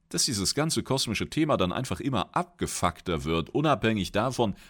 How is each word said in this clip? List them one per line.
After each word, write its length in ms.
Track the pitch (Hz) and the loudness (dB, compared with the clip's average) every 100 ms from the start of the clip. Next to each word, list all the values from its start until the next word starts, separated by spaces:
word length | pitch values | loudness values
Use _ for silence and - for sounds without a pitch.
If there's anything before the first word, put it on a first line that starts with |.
| _ | _
dass 160 | - - | -2 0
dieses 300 | 202 185 - | 0 0 0
ganze 280 | 156 120 | 0 0
kosmische 460 | 98 - - 104 90 | 0 0 0 -2 -2
Thema 260 | - 156 117 | 0 2 2
dann 160 | 92 | 2
einfach 300 | - 135 - | 0 -4 -4
immer 340 | 139 123 - - | -2 -2 0 -2
abgefuckter 880 | 180 - 82 - 90 - - 80 | -4 -4 -6 0 -2 -2 -2 -2
wird, 260 | 71 82 80 | 0 0 0
unabhängig 600 | 135 156 127 113 110 90 | 0 2 2 2 2 0
davon, 440 | 98 123 123 113 - | 0 0 2 0 -2